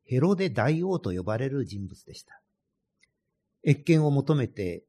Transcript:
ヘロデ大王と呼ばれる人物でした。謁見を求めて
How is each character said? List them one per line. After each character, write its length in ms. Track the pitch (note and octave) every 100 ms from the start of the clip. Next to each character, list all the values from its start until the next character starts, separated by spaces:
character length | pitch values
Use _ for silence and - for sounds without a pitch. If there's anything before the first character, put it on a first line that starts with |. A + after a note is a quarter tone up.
ヘ 160 | - B2+
ロ 160 | E3+ F#3+
デ 160 | F#3+
大 320 | A2+ A#2+ D#3+
王 160 | F#3 -
と 140 | G2
呼 100 | F2+
ば 160 | F#2 A2
れ 100 | C3
る 160 | C#3 A#2
人 220 | G2+ G2
物 160 | -
で 100 | -
し 80 | -
た。 180 | - - _ _ _ _ _ _ _ _ _ _ _ _
謁 200 | E3+ C#3+ -
見 200 | D#3 D3+
を 60 |
求 240 | C#3 C#3 D3+
め 120 | A#2
て 360 | - F2+ E2+